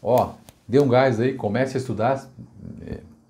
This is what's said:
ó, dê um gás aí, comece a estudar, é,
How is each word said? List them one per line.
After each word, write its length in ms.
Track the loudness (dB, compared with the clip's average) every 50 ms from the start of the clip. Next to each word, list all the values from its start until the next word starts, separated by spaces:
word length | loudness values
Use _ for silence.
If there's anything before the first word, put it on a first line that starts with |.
ó, 300 | -2 0 2 2 2 0 -4 -14 -20 -20 -20 _ _
dê 120 | 0 2 4
um 80 | 4
gás 320 | 6 4 4 4 4 2 2
aí, 140 | 0 -2 -2
comece 440 | -2 -4 -2 0 0 -2 -2 -2
a 20 | -6
estudar, 500 | -4 -4 -4 -2 0 -2 -2 -2 -6 -14 -20 -20 -20 -20 -18 -18 -16 -16 -14 -14 -12
é, 140 | -12 -12 -12 -14 -20 -20 _ _ _